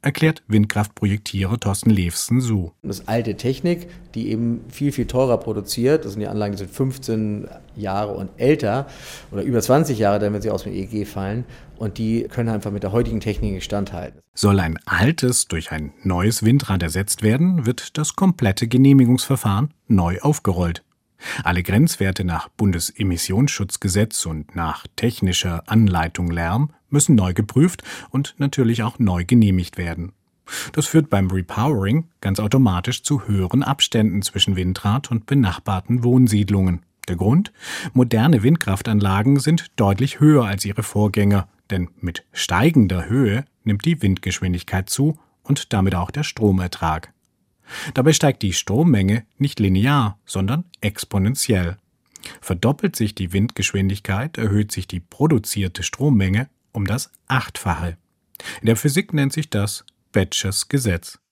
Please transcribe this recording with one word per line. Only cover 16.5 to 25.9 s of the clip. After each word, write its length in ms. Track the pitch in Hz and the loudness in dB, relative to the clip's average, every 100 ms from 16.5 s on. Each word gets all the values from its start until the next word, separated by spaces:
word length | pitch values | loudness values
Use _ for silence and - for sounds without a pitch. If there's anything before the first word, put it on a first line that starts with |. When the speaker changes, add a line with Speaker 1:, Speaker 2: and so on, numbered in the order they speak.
| 139 - 98 | 2 2 -2
Speaker 1:
ersetzt 400 | 85 87 98 - | -2 -4 -4 0
werden, 460 | 107 123 175 180 117 | 0 2 2 2 -2
wird 300 | - - - | -4 -8 -6
das 180 | 151 - | -6 0
komplette 520 | 190 - 107 98 113 | 0 2 0 0 0
Genehmigungsverfahren 1040 | 123 135 139 120 127 - 135 110 98 147 _ _ | 6 8 8 6 4 0 -2 0 0 -2 _ _
neu 320 | 101 85 92 | 2 2 0
aufgerollt. 640 | 139 151 - 90 85 82 _ _ _ _ - - | 0 0 -2 0 -2 -4 _ _ _ _ -12 -6
Alle 180 | - 87 | -2 -2
Grenzwerte 640 | 87 101 165 - 95 92 | 2 4 2 2 -2 0
nach 260 | 90 82 - | -2 -4 -8
Bundesemissionsschutzgesetz 1800 | - 104 85 - - 98 85 - 95 139 - 98 - 101 92 110 - 82 | -2 0 0 -4 -4 -4 -2 -2 0 0 0 -6 -4 -2 0 0 -2 -6
und 300 | 78 73 87 | -8 -8 -6
nach 320 | 80 - - - | -6 -8 -14 -4
technischer 680 | 117 - 95 85 90 82 - | -4 0 -2 0 -2 -6 0
Anleitung 640 | 110 107 | 4 4